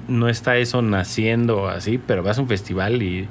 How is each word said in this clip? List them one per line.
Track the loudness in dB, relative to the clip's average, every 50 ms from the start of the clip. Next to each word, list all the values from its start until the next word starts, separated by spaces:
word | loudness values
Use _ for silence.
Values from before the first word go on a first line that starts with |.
| -6
no | -2 0 2 2 2
está | 0 0 0 2 2
eso | 2 2 2 0 0
naciendo | 2 2 2 0 0 -2 -2 0 0 2 2 2 2 2 2 0 0 -2
así, | -4 -4 -2 -2 -2 -2 0
pero | 0 -2 0 2
vas | 0 0
a | 0
un | 0
festival | 0 -2 -4 -2 -4 -4 -2 0 0 0 0
y | 0 -2 -2 -4 -6 -8